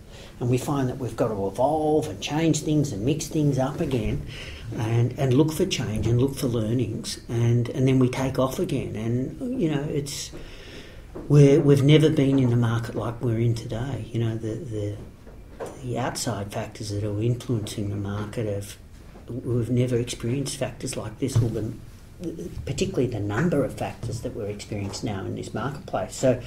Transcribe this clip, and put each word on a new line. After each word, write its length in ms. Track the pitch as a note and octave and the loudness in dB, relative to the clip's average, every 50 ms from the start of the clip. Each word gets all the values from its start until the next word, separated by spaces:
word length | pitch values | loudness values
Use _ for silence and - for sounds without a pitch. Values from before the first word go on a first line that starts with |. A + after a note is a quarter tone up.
| - - - - - - - - | -18 -18 -18 -18 -16 -16 -10 -4
And 100 | C3 B2 | 0 2
we 80 | B2+ B2+ | 2 2
find 300 | - - D3+ C#3 C3 B2 | 2 0 0 0 0 -2
that 100 | B2+ C#3 | -2 -4
we've 180 | C3 A2+ - | -6 -6 -2
got 120 | - C#3+ A2+ | 0 0 0
to 180 | A2 G2 G2 | 0 0 -2
evolve 640 | G2 F#2+ - - - D#3 D#3 D3+ D3+ D3+ D#3 C#3+ - | -2 0 2 2 4 4 2 2 4 4 4 2 0
and 120 | G2 G2+ | -4 -6
change 400 | - - D3 D3+ E3 E3 D3 - | -6 -2 0 2 4 4 2 2
things 320 | - D#3+ D3+ D3+ C3+ - A2 | 2 2 2 4 2 2 0
and 120 | G2 G#2 | -2 0
mix 240 | B2+ D#3 D#3 - - | 0 0 0 -2 -4
things 300 | - D#3 D3+ C#3+ C#3 - | -2 2 2 2 4 2
up 220 | C3 C#3+ D3 - | 0 0 0 -2
again 460 | E3+ D3 C3+ B2 G#2+ A2+ B2 D3 - - - - - - - - - - - | -2 0 0 0 0 0 -2 -2 -6 -8 -10 -12 -12 -12 -12 -12 -10 -8 -6
and, 400 | - A#2 A2 A#2 A#2 A#2+ A#2+ - | -4 -2 0 2 2 2 2 2
and 160 | - C#3 C3+ B2 | 0 2 4 6
look 200 | C3 D#3 D#3 - | 6 6 4 4
for 120 | - F#3+ | 0 0
change 420 | - - - A#2 G2 G#2+ G#2 G2+ | 0 0 -4 -4 -4 -2 -2 0
and 140 | A2+ A#2 A#2+ | 2 4 4
look 140 | B2+ C#3 C#3 | 4 2 0
for 140 | - D3 C3 | 0 -2 0
learnings, 720 | A2+ A#2+ G#2+ G#2+ A#2 C3 A#2+ G2+ G#2 - - - - - - - | 0 0 0 0 0 0 0 0 -2 -6 -6 -8 -10 -10 -8 -4
and, 400 | C3 A#2 A#2 A#2 A#2+ A#2+ A#2+ - | -2 2 4 4 4 4 2 0
and 160 | - D3+ C3 C3+ | 0 2 4 4
then 100 | C3 C3 | 6 6
we 120 | B2+ A#2+ | 4 4
take 280 | - - C3 C3+ - - | 2 0 -2 -2 0 0
off 200 | B2+ B2+ - - | 0 0 2 -2
again. 380 | F#3 - D3 B2 G#2 F#2+ G2 | -2 0 0 -2 -2 -4 -4
And, 600 | G#2 A2 A#2 A#2+ B2 C3+ - - - C4+ B3 B3+ C4 | -4 -2 0 0 0 0 -2 -6 -6 -6 -6 -2 0
you 120 | G3+ D#3 | 0 2
know, 120 | D3 C#3 C#3+ | 2 0 -2
it's 500 | D3+ - D3 - - - - - - - - - - - - - - - - - - - - - - - - - - | 0 -2 -2 -4 -4 -6 -8 -10 -10 -10 -14 -14 -14 -14 -16 -16 -16 -16 -16 -16 -16 -16 -18 -18 -16 -14 -14 -2 4
we're, 320 | C#3+ D3 C#3+ C#3 C#3 D3 | 8 10 10 10 10 8
we've 220 | C#3 C#3 C#3+ C3 B2+ | 8 8 6 8 8
never 280 | C#3 D3+ D3+ D#3 D#3 | 8 8 8 8 6
been 280 | D#3 - C#3 C3+ C3+ C3+ | 6 4 4 4 4 4
in 140 | C3 B2 A#2 | 4 4 4
a 40 | |
market 380 | A#2+ A#2+ A2+ A#2 A2+ A2+ - - | 4 4 2 2 0 -2 -4 -6
like 260 | - G#2 A2+ A#2+ - | -4 -4 -4 -4 -2
we're 180 | - B2 A2+ A2 | 0 0 2 2
in 160 | A#2 A#2+ A2+ | 2 2 2
today. 520 | A2+ - A#2 A#2 A2 A#2 - - G#2 G#2+ G#2+ - | 0 -4 -6 -6 -6 -4 -4 -4 -6 -8 -6 -2
You 80 | A#2 | -2
know, 160 | A2+ A2+ A2+ | -2 0 -2
the, 180 | A2 A2 A2 G#2+ | -2 -4 -4 -6
the, 420 | A2+ F3 B2+ A2 G#2+ G2+ G#2 G#2 G2+ - - - - - - - - - - - - - - - - - | -6 -6 -6 -4 -4 -4 -4 -4 -6 -10 -14 -16 -18 -20 -20 -18 -18 -18 -18 -14 -12 -12 -12 -12 -10 -8
the 160 | B2+ A#2+ B2 | -6 -4 -2
outside 540 | B2 D3 - - - C3 A2 G2 G2+ G2+ - | -2 -2 -4 -4 -4 -2 -2 -4 -4 -6 -6
factors 380 | - G#2 - - - A2+ G#2 | -6 -8 -8 -8 -10 -8 -6
that 140 | G2+ G#2 G#2+ | -4 -4 -2
are 180 | G#2+ G#2+ G#2 A2 | -2 -2 0 2
influencing 680 | A#2+ A#2+ A#2 - - B2+ A2 G2 - - - G#2 G#2 | 2 0 0 0 -2 -2 -2 -2 -4 -4 -4 -4 -4
the 60 | G2+ | -4
market 500 | G#2 G2+ G2 G2+ G#2 G#2 G#2 - - A2 | -4 -4 -4 -4 -4 -6 -6 -6 -4 -4
have, 300 | G#2+ G2+ G2+ G2+ - - - - - - - - - - - - - | -2 -4 -4 -6 -8 -14 -16 -18 -20 -20 -20 -20 -20 -20 -20 -14 -10
we've 420 | A2+ B2 - C3 A#2+ B2 A2+ A2+ | -10 -8 -4 -2 0 0 0 2
never 260 | B2+ B2 B2 B2 B2 | 2 2 2 2 2
experienced 600 | A#2 B2 B2 - - - A#2 B2 C#3+ C#3 C#3+ - | 0 0 -2 -4 -4 -2 -2 -2 -2 -2 -4 -4
factors 400 | - C3 A#2+ - - - B2 - | -4 -4 -6 -6 -8 -8 -6 -6
like 220 | B2+ G#2 A2 - - | -6 -8 -8 -6 -4
this, 180 | - B2 - | -4 2 2
or 120 | A#2 A2+ A2+ | 2 2 2
the, 240 | G#2+ A2 G#2 A2+ - - - - - - - - - - F3+ D#3+ - - F3 F3 - - - | 0 -2 -4 -6 -8 -10 -14 -16 -18 -18 -20 -20 -14 -10 -8 -8 -8 -8 -10 -10 -10 -8 -6
particularly 440 | - - - G3 G3 - E3 C3 A2+ | -6 -2 -2 -2 -2 0 0 0 0
the 120 | A2 G#2 | 0 -2
number 440 | G#2 G2+ G#2 A2+ D#3 F3+ D3+ C#3+ B2 | -4 -2 0 2 2 2 2 2 0
of 100 | G#2 - | 0 -2
factors 480 | - A#2 G#2+ - - - - A2 - - | -6 -6 -6 -6 -8 -8 -6 -6 -6 -6
that 120 | B2 - | -8 -8
we're 120 | B2 G#2+ | -6 -6
experiencing 640 | G2+ G#2 G2+ - - A2 G#2 G2 G2 G2 - - G#2+ | -6 -6 -8 -8 -8 -6 -4 -4 -4 -6 -6 -4 -4
now 140 | G#2 F#2+ G2 | -4 -4 -4
in 100 | G2+ G#2 | -6 -6
this 180 | G#2+ - - - | -6 -8 -6 -6
marketplace. 640 | A2+ A2 C3+ D3 - - - - A2 F#2+ - - | -6 -4 -4 -6 -8 -10 -6 -4 -4 -4 -4 -6
So 260 | - - C3 B2 - - | 2 4 4 4 2 -2